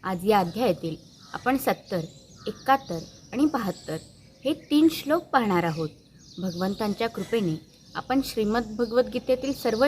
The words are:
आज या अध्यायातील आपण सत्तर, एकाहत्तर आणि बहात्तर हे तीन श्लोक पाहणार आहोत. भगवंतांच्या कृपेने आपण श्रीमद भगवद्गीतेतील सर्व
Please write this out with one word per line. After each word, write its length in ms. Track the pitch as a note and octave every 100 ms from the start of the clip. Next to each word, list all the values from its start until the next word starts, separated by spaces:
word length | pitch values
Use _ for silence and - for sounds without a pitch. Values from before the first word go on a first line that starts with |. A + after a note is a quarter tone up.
आज 260 | F#3 F#3 F#3+
या 80 | G#3
अध्यायातील 580 | F3 F3+ A#3+ F3 E3 D#3+ - - -
आपण 220 | - - C4+
सत्तर, 440 | C4+ G3 - F3+ D#3+ - - - -
एकाहत्तर 520 | - - C4+ - E3 - - -
आणि 140 | A3+ D4+
बहात्तर 500 | C4+ G3 - - D#3 - - - _
हे 80 | C4
तीन 360 | D#4 - D4 D#4+
श्लोक 340 | - C#4 D#4+
पाहणार 380 | E4 C4 A3 F3+
आहोत. 260 | E3+ D#3 D#3 - _ - - -
भगवंतांच्या 720 | F#3 E3+ F#3+ G3+ G#3+ G3 A3+
कृपेने 520 | A3+ F#3 A#3 F#3 D#3 - - -
आपण 260 | - - C4
श्रीमद 380 | C4 - G#3 A3+ A3 G#3+
भगवद्गीतेतील 760 | A#3 A#3+ A#3+ B3 - B3+ C#4
सर्व 340 | C4+ A#3+ A3